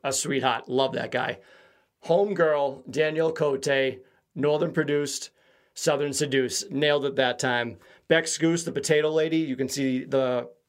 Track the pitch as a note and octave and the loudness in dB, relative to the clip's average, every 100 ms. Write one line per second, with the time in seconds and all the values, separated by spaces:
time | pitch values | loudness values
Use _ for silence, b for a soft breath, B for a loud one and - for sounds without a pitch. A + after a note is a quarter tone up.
0 | C#3+ C3+ D3+ C#3 B2+ A#2+ - B2+ C3+ B2 | -4 -4 -2 0 0 -2 -2 0 0 -2
1 | A#2 A#2+ A#2 A#2+ b b b b b _ | -4 -4 -4 -8 b b b b b _
2 | - E3+ G3+ F3+ D#3+ D3 C#3 C#3 - C3+ | 0 2 2 2 2 2 0 -4 -8 0
3 | D#3 D#3 D#3+ D#3 D3+ C3+ D3 C3+ C3+ C3 | 0 2 -2 0 0 0 0 2 0 -2
4 | b b b - C#3+ D3+ E3 D3 C#3+ D3 | b b b -2 0 2 0 0 0 0
5 | C#3+ - - b b b b - - C#3+ | -2 -6 -10 b b b b -4 0 2
6 | D3 C3+ C#3+ C3+ B2 - - C3+ D3 D3 | 0 -2 0 2 0 -4 -4 0 2 2
7 | C#3 C3+ B2+ A#2+ C3+ A#2+ A#2+ G2 B B | 0 0 0 2 0 0 -2 -8 B B
8 | _ D#3+ D#3+ - E3 E3+ E3+ - - D3+ | _ 2 2 0 2 0 -2 -6 2 2
9 | D#3 D#3 D#3 D#3+ D#3 B2+ B2+ C#3+ C3+ B2+ | 4 2 2 0 0 -2 -4 -2 -2 -2
10 | C#3+ C3+ C3 B2 A#2+ - | 0 0 0 -2 -4 -16